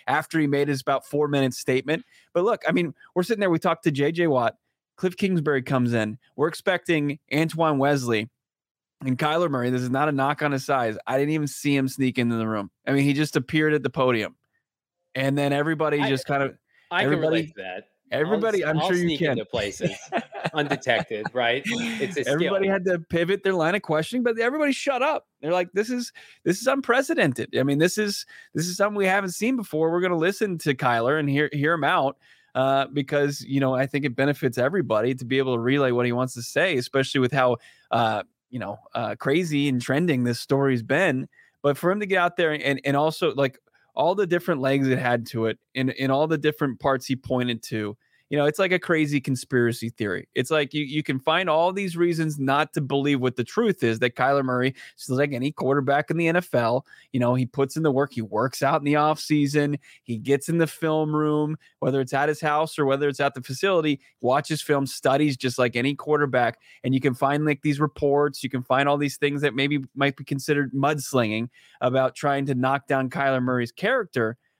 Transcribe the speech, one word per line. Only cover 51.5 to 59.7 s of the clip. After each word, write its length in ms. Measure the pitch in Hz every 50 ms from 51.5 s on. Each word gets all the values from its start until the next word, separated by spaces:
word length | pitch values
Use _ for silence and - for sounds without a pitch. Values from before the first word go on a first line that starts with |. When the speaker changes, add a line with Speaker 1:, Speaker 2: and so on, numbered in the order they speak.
| 151 160 170 185 190
Speaker 1:
these 240 | 202 196 180 170
reasons 420 | 170 175 175 165 160 160 156 147 147
not 320 | 131 135 139 147 156 - -
to 40 | 160
believe 400 | 143 127 139 139 139 147 143 127
what 160 | 127 127 -
the 80 | - 117
truth 400 | - - 220 240 214 - - 123
is, 160 | 117 113 113
that 160 | 123 120 -
Kyler 260 | - 131 135 143 139
Murray 320 | 131 127 127 123 127 131 131 - - - -
is 120 | - - -
like 240 | 127 131 147 147 139
any 180 | 120 131 147
quarterback 580 | - - 135 131 139 143 131 139 139 147 151 -
in 60 | 156
the 140 | 165 170 165
N 80 | 165
F 180 | 180 175 - -
L. 300 | 120 117 113 120 139 - _ - - - _
You 80 | - 123
know, 160 | 123 120 123
he 100 | 127 127
puts 300 | 120 - 143 135 135 -
in 80 | 160 160
the 80 | 151
work, 220 | 127 135 143 139 -
he 80 | 117
works 420 | 110 98 - 107 123 127 - - 143
out 160 | 135 156 156
in 60 | 143
the 100 | 143 147
off 240 | 147 147 156 156 -
season, 580 | - - 156 147 143 139 147 147 143 143